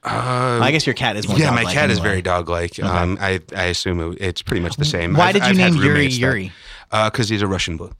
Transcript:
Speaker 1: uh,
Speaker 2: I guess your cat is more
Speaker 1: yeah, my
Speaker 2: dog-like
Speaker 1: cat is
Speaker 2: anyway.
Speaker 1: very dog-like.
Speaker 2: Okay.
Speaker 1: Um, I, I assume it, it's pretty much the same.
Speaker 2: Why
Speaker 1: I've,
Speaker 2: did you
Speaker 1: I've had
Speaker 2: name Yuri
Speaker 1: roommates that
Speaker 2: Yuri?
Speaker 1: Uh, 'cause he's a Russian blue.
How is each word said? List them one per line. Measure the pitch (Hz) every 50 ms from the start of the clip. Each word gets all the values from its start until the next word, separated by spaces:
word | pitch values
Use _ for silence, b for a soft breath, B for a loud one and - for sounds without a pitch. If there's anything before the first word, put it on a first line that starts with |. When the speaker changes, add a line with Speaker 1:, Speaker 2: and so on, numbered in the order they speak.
| _
Speaker 1:
uh, | - - 113 120 127 127 123 127 127 123 120 117
Speaker 2:
I | 127
guess | 147 160 - -
your | 123
cat | - 131 123 107
is | 104 104 -
more | - 131
Speaker 1:
yeah, | 156 143
my | 123 120
Speaker 2:
dog-like | 117 110 -
Speaker 1:
cat | 143 151 -
is | - -
Speaker 2:
anyway. | 85 107
Speaker 1:
very | 98 95
dog-like. | 87 92 90 90 87 82 87 85 87 87 - -
Speaker 2:
Okay. | 101 95
Speaker 1:
Um, | 90 87 87 87 92 98
I, | 98 98 95 92 - - -
I | 95 92
assume | 87 87 - - 98 90 87
it, | 82 82 90 -
it's | 98 95 87 -
pretty | - - - 92
much | 87 85 - -
the | 147
same. | - - 90 85 85 -
Speaker 2:
Why | 147 175 180
Speaker 1:
I've, | 196
Speaker 2:
did | 202 -
you | -
Speaker 1:
I've | 196 185
had | 185 180 175
Speaker 2:
name | 147
Yuri | 131 143
Speaker 1:
roommates | 147 147 143 135 127
that | 123
Speaker 2:
Yuri? | 120 131 131 107 92 95 B B B B B B B B
Speaker 1:
Uh, | - 107 107 107
'cause | - - 120 101
he's | 110 104
a | 101 98
Russian | 95 90 - - 85 78
blue. | 87 - - -